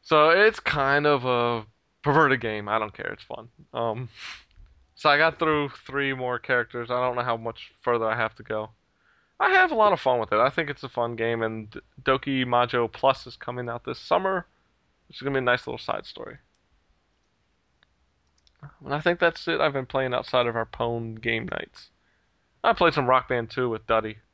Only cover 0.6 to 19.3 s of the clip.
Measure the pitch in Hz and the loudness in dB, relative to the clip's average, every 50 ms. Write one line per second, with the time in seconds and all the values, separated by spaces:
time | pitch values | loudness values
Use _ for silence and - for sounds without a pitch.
0.6 | - - - 147 139 135 139 147 147 147 147 131 123 127 123 120 120 120 120 113 | -6 -4 -2 0 2 2 2 2 4 4 2 2 2 0 0 2 2 0 -2 -4
1.6 | 107 _ _ _ _ _ _ _ - 147 139 151 156 139 135 127 117 113 107 104 | -6 _ _ _ _ _ _ _ -2 2 4 4 4 4 2 0 0 -6 -6 -6
2.6 | 104 101 107 110 110 104 - - - - - - - _ - - 113 120 _ _ | -4 -2 -2 -2 -2 -4 -8 -10 -10 -10 -10 -12 -12 _ -14 -14 -14 -20 _ _
3.6 | - _ - 120 117 117 107 117 127 117 _ - - - - - _ _ _ - | -20 _ -6 -4 -4 -4 -4 -6 -10 -12 _ -18 -16 -16 -16 -18 _ _ _ -20
4.6 | - - _ _ _ _ _ _ - 156 143 143 156 165 160 - 165 160 156 147 | -20 -20 _ _ _ _ _ _ 4 4 6 6 4 2 2 0 0 0 2 0
5.6 | 147 139 - - _ - 135 139 139 135 135 131 127 123 123 120 - - 131 123 | -2 -4 -8 -14 _ -8 -4 -4 -2 -2 -4 -4 -4 -4 -4 -6 -2 0 0 0
6.6 | 120 117 - 123 117 117 123 123 127 127 123 123 120 123 120 113 113 117 113 - | 0 -2 -6 -10 -6 -4 -2 0 0 -2 -2 -2 -2 -2 -4 -4 -4 -8 -10 -10
7.6 | - - _ _ - 127 120 113 113 110 110 120 113 110 - - 110 - 110 107 | -16 -20 _ _ -2 0 0 2 2 0 0 0 -2 -2 -4 -10 -8 -6 -6 -6
8.6 | 107 110 _ _ _ _ _ _ _ _ _ _ _ _ _ _ - 403 381 381 | -6 -8 _ _ _ _ _ _ _ _ _ _ _ _ _ _ 0 4 4 4
9.6 | 370 349 311 226 214 208 190 160 - 135 127 120 110 - - 107 117 135 - - | 4 4 4 4 4 4 4 2 2 0 0 0 0 0 2 2 2 2 2 -2
10.6 | 160 143 143 - - 127 - 127 117 117 120 113 113 117 117 113 113 110 110 113 | -4 -4 -6 -10 -12 -10 -4 -4 -4 -4 -2 -4 -2 -2 -2 -2 -2 -4 -4 -8
11.6 | 107 107 - - _ _ _ - - - 135 135 - 143 139 131 127 123 120 123 | -12 -14 -16 -18 _ _ _ -6 0 0 0 0 0 -4 -2 -2 0 2 2 2
12.6 | 123 120 - 123 117 113 - - - 135 131 - - 123 - - - - 123 123 | 2 2 0 -2 -2 -2 -4 2 2 2 2 2 -4 -18 -18 -14 -12 -10 -8 -8
13.6 | 123 120 117 120 _ - - - - - - 185 190 190 190 180 165 _ _ _ | -8 -8 -8 -10 _ -10 -12 -10 -2 0 0 2 2 0 -2 -2 -6 _ _ _
14.6 | _ _ _ _ _ _ _ _ _ _ - - 127 139 139 135 131 123 123 123 | _ _ _ _ _ _ _ _ _ _ -20 -8 -6 -2 -2 0 2 2 0 0
15.6 | - - 120 117 - - - - - - - - - - - 135 _ _ _ _ | -2 -8 -10 -8 -6 -4 -4 -4 -6 -10 -16 -14 -14 -14 -16 -20 _ _ _ _
16.6 | _ _ _ _ _ _ _ _ _ _ _ _ _ _ _ _ _ _ _ _ | _ _ _ _ _ _ _ _ _ _ _ _ _ _ _ _ _ _ _ _
17.6 | _ _ _ _ _ _ _ _ _ _ _ _ _ _ _ _ _ _ _ _ | _ _ _ _ _ _ _ _ _ _ _ _ _ _ _ _ _ _ _ _
18.6 | - 143 _ _ 143 135 135 151 151 175 175 175 175 170 | -20 -20 _ _ -8 -6 -6 0 0 0 0 2 2 0